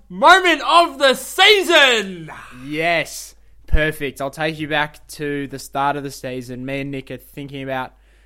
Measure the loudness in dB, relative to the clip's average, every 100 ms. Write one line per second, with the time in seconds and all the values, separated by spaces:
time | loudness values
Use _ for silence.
0 | _ 2 6 6 6 0 2 4 4 2
1 | 2 2 -4 2 4 6 4 4 6 2
2 | -2 -10 -14 -18 -18 -18 -10 -4 -2 0
3 | -4 -10 -18 -20 _ -20 0 2 2 -2
4 | -8 -6 -8 -4 -6 -6 -4 -2 -2 -6
5 | _ -10 -6 -6 -8 -10 -10 -4 -2 -2
6 | -8 -10 -10 -10 -10 -12 -8 -8 -8 -10
7 | -12 -16 _ -16 -14 -12 -8 -8 -8 _
8 | _ _